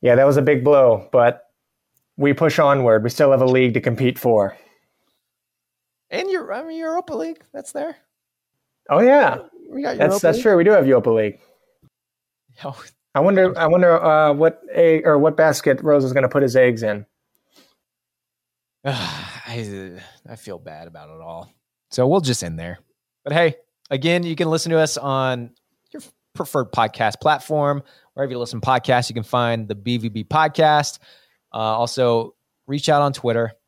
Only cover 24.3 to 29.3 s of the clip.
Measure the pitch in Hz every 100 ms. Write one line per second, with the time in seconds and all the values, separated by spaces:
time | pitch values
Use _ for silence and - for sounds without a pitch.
24.3 | 160 170 160 165 165 156 - 139 135 131
25.3 | 127 117 _ _ _ _ 302 - _ _
26.3 | - 170 147 117 - 113 - 110 - 156
27.3 | 147 - 156 143 143 - _ _ - 135
28.3 | 123 117 117 131 127 - 123 123 113 107